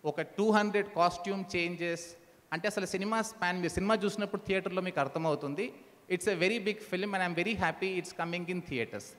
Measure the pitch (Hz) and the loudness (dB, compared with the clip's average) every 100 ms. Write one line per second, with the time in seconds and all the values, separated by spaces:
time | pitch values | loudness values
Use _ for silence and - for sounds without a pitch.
0 | 151 147 156 - 220 214 208 202 202 165 | -2 -4 -6 2 6 6 6 2 2 4
1 | 175 170 196 196 190 180 170 170 170 170 | 4 4 -4 -4 -2 -2 0 -2 -2 -4
2 | - - - - _ 160 208 208 185 185 | -8 -18 -20 -20 _ -2 0 0 -2 -2
3 | 196 226 220 - 175 180 165 175 196 220 | 0 0 0 0 0 2 0 0 2 4
4 | 196 - 202 202 - 190 185 185 185 160 | 2 0 -4 -4 0 0 0 -2 -2 0
5 | 135 165 160 147 143 147 247 - - - | 0 0 0 0 -2 -4 -6 -8 -20 -20
6 | - 156 - 180 180 226 196 214 - 185 | -4 0 2 2 2 2 0 -2 -4 -2
7 | 208 190 180 170 190 202 175 160 190 185 | 0 0 0 2 0 2 0 0 -2 -2
8 | 170 - 170 175 170 180 175 131 113 104 | -6 -6 -4 -4 -4 -6 -4 -4 -4 -6
9 | - | -12